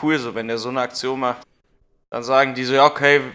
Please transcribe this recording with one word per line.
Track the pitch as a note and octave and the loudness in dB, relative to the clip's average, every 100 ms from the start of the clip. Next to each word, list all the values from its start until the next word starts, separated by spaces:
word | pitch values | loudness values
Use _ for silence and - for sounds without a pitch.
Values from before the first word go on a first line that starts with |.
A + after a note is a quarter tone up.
cool, | D3+ D#3 | -2 -2
so, | A#2+ A2 | -2 -8
wenn | A2+ | -6
der | A#2 | -6
so | A#2+ | -6
eine | C3 | -6
Aktion | B2 - C3 C3+ | -6 -6 -6 -4
macht. | B2+ A#2+ - _ _ _ _ _ _ | -4 -6 -12 _ _ _ _ _ _
Dann | A#2+ | -10
sagen | A#2+ C3+ C3+ | 0 2 2
die | B2+ | -2
so, | B2+ | 0
ja, | C3+ D3 | 4 4
okay, | D3 C#3+ C#3+ C3 | 4 2 2 0